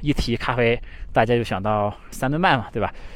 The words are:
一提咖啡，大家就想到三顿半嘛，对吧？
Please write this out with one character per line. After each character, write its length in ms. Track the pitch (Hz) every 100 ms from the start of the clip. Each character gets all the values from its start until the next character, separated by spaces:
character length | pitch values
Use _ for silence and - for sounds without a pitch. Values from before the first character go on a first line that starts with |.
一 120 | 143
提 240 | 139 - 113
咖 180 | -
啡， 260 | 120 117 120 - - -
大 120 | 123
家 120 | 113 120
就 80 |
想 180 | 113 120
到 320 | 104 107 104 - -
三 200 | - 135
顿 100 | 156
半 180 | 190 135
嘛， 100 | -
对 80 | 110
吧？ 120 | 92 - -